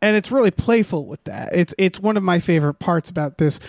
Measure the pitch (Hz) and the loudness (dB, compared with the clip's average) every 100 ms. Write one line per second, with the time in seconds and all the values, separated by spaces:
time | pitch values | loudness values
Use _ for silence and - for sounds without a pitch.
0 | 214 214 - 269 214 - 233 233 208 165 | 0 2 2 2 2 2 2 2 2 -4
1 | 107 143 - - - 180 170 - 185 - | -6 -12 -12 -10 -2 0 0 0 -2 0
2 | 208 214 185 175 - 165 147 - - 170 | -2 0 0 0 2 2 0 -2 -2 -2
3 | - 156 147 - 156 - | -2 -6 -6 0 0 -2